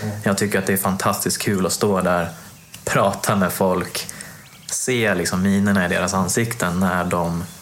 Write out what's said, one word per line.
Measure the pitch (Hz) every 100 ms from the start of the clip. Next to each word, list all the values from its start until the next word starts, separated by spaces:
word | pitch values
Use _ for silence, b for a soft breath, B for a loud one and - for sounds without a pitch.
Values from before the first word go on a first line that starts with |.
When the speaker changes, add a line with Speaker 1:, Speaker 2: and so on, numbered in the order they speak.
Speaker 1:
Mm. | 107 104
Speaker 2:
jag | 110 98
tycker | 104 101
att | 92
det |
är | 95
fantastiskt | 98 95 113 98 92 -
kul | - 98 98
att |
stå | - 107 95
där, | 90 90 82 B B - - - -
prata | 135 98 - - 104
med | 90
folk, | - 95 90 90 - - B B B B - -
se | - - 123 107 90
liksom | 85 92
minerna | 98 98 101 98 87
i |
deras | 90 90
ansikten | 95 90 - 110 - 90 87
när | 92 90
de | 87 87 85 85 82 -